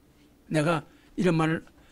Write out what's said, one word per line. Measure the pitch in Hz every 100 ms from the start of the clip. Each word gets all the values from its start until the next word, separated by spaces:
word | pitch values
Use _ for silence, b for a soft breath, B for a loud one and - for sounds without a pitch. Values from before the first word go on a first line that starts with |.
| _ _ - - -
내가 | 160 147 160 - b b -
이런 | 185 160
말을 | 156 160 - - b